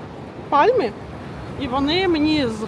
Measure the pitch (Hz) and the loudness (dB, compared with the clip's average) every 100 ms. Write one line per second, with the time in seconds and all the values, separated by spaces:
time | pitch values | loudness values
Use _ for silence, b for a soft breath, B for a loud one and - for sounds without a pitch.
0 | - - - - - 285 370 508 233 - | -14 -14 -14 -14 0 4 6 4 0 -4
1 | - - - - - - 269 262 277 349 | -12 -12 -12 -12 -10 -8 -2 0 2 2
2 | 381 311 302 311 247 214 | 2 4 4 2 2 -2